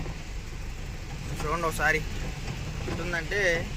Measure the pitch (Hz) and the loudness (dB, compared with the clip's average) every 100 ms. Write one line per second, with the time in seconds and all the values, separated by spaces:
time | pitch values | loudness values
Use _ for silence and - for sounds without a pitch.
0 | 240 - - - - - - - - - | 0 -4 -6 -6 -6 -6 -6 -4 -6 -6
1 | - - - - 156 165 170 156 151 156 | -6 -6 -4 -2 2 2 2 4 4 4
2 | 156 - - - - - - - - 175 | 2 -2 -2 -2 -4 -4 -2 -2 -2 0
3 | 170 170 160 202 190 165 175 | 0 0 0 4 4 4 2